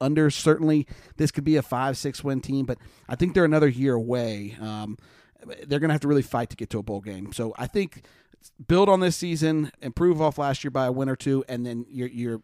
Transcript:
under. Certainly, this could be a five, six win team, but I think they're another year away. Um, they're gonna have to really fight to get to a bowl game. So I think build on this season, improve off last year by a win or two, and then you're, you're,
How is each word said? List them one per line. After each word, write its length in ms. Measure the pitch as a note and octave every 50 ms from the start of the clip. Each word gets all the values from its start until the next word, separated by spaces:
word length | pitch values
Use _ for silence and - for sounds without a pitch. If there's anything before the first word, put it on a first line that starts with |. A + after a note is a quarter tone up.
under. 300 | B2+ C3+ D3+ D#3 D#3 D3
Certainly, 560 | C#3 - - D#3+ D#3 D#3 D#3+ D#3 D#3 D3+ C#3 - - - - - -
this 160 | - D#3 D3 -
could 120 | - C#3+
be 120 | D#3 D#3
a 60 | D3 B2+
five, 340 | - B2+ B2 C3 C#3 B2+
six 260 | - - C#3 C3 - -
win 180 | C#3+ C3+ C3
team, 240 | - - C3+ C#3 C3
but 140 | A#2+ A#2+ - - - - _ _ -
I 80 | B2
think 180 | A#2+ F3 F3+ D3+
they're 100 | F#3 F3
another 240 | D3+ D#3 D#3 D3+ C#3+
year 260 | A#2+ B2 C3+ C#3 B2
away. 600 | A#2 A2+ A#2+ B2 B2 A#2+ A2+ G#2+ G2+ G#2 G2+ G#2 -
Um, 380 | G#2 A2 G#2+ G#2+ G#2+ G#2 G#2+ - - - _ _ _ _ _ _ - - - - -
they're 140 | C#3 C#3+ C#3+
gonna 120 | D3+ D#3+ D3+
have 80 | D3 -
to 60 | C#3+
really 140 | D3 C#3 B2+
fight 280 | - - A#2+ A#2+ -
to 60 | -
get 140 | - A2+ -
to 80 | - A2
a 40 | G2+
bowl 180 | - G#2 G2+
game. 320 | G2 G#2+ G2 F#2 G2 G2+ -
So 220 | - A#2 A2+ - -
I 80 | B2
think 380 | A#2+ - G#3 G3 E3 - - - _ _ _ _ _ _ _ _ - _ - -
build 220 | - E3+ F3+ G3+ G3+
on 120 | F#3+ F#3
this 160 | F#3 F3+ D#3+
season, 540 | - - F3 E3 D3+ D#3+ D#3+ D#3 D#3 D3+ C#3+ - _ -
improve 380 | C3 A2+ - E3+ F3+ E3+ D3+
off 180 | D#3+ D#3 C3+ -
last 260 | D3 C#3 C3 - -
year 60 | C#3+
by 160 | B2+ C#3 C3
a 60 | B2+ B2+
win 160 | C3 C3+ C3+
or 80 | C3+
two, 280 | - - C#3 C3+ C3+ B2+ -
and 180 | B2+ A#2+ A#2+
then 180 | B2 A#2+ A#2 A#2+ -
you're, 200 | - B2+ B2 B2+
you're, 340 | B2 A#2 A#2+ A#2+ A#2 A2